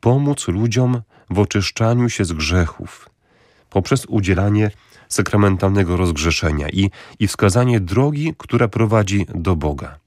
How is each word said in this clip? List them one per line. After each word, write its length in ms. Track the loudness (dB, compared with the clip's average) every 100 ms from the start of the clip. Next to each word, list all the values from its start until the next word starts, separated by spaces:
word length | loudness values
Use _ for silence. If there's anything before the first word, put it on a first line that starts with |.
pomóc 480 | 4 2 2 -2 -2
ludziom 540 | -2 0 0 0 -2 -6 _ _
w 80 | 0
oczyszczaniu 680 | 0 0 -4 -2 0 2 0
się 160 | 0
z 80 | -4
grzechów 760 | -2 0 0 0 -4 -16 -16 -20 _ _ _ _ _ _
poprzez 360 | -4 0 -2 0
udzielanie 640 | -2 0 0 2 2 0 -4 _ -20 _
sakramentalnego 880 | -4 0 2 2 2 0 2 0 0
rozgrzeszenia 720 | 0 0 -2 0 -2 -2 -4
i, 220 | 0 -2 -2 -20 -4
i 100 | -4
wskazanie 520 | 2 2 4 2 2
drogi, 540 | 0 0 0 0 -4 -6
która 300 | -4 0 0
prowadzi 580 | 0 2 2 2 -2 -2
do 220 | -4 -2 0
Boga. 420 | -2 -4 -10 -18